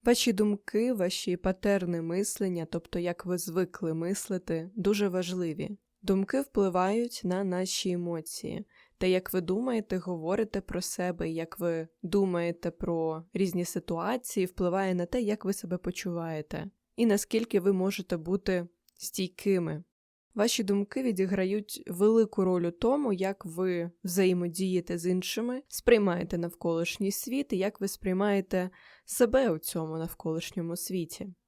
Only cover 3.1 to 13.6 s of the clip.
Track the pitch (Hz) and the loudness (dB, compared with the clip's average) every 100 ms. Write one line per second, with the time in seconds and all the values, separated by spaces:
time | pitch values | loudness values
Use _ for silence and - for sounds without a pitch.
3.1 | 175 180 180 175 165 180 - 165 160 170 | -4 -4 -4 -2 -2 -2 -2 -4 -2 -2
4.1 | 196 - 185 - 165 170 214 190 202 202 | -4 -4 -6 -2 -4 -4 -2 0 2 2
5.1 | 180 175 185 170 156 - 202 _ _ 196 | 0 -2 -2 -4 -4 -8 -8 _ _ 0
6.1 | 196 196 269 277 - 196 180 185 220 240 | 2 2 0 0 2 2 4 2 2 -2
7.1 | - 185 185 196 180 185 - 185 175 175 | -2 -2 0 0 -2 -2 -2 -2 -2 -2
8.1 | 165 160 - - 180 208 _ _ _ 185 | -6 -6 -10 -8 -8 -10 _ _ _ 2
9.1 | 185 185 185 175 190 254 233 208 185 180 | 2 2 -2 0 -2 0 -2 -2 -4 -2
10.1 | 175 160 202 214 196 - 175 - - 180 | -4 -2 0 0 -4 -4 -6 -4 -4 -4
11.1 | 175 165 160 165 - 170 165 160 _ 175 | -2 -4 -4 -6 -4 -2 -2 -6 _ 0
12.1 | 202 190 175 170 170 175 - 175 170 160 | 2 2 2 -2 -2 -6 -6 -4 0 0
13.1 | 160 165 - 190 180 | -4 -6 -2 0 0